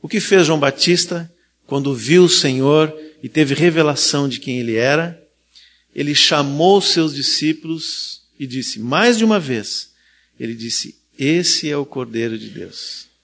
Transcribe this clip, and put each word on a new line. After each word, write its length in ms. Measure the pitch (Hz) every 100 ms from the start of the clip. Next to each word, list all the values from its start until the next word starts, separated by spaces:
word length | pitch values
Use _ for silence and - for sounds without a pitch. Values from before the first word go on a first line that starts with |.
O 80 | 156
que 120 | 214
fez 260 | - 190 156
João 120 | 156
Batista, 720 | 156 175 - 175 - 175 165 _ _ _ _
quando 280 | 139 139
viu 300 | 127 110 175
o 40 | 175
Senhor 680 | - 147 131 135 151 156 156 - _
e 60 | 123
teve 260 | 156 151
revelação 720 | 135 175 160 151 139 - 147 139
de 120 | 120
quem 180 | 135 123
ele 180 | 117 110
era, 460 | 123 147 170 170 _ _ _ - _ _ _
ele 200 | - 143
chamou 680 | 143 - 156 143 143 175 196
seus 340 | 190 - 160
discípulos 1080 | 143 135 - 151 156 160 160 - - - - _ _
e 80 | 135
disse, 320 | 127 120 107
mais 400 | 117 147 233 233
de 60 |
uma 140 | 226 208
vez, 500 | 147 120 101 - - _ _ _ _ _
ele 160 | 117
disse, 420 | 117 117 - - - _ _
"Esse 500 | 139 165 175 - 156
é 80 | 143
o 80 |
Cordeiro 540 | 143 135 123 113 117 110
de 100 | 110
Deus. 580 | 98 90 - - - - _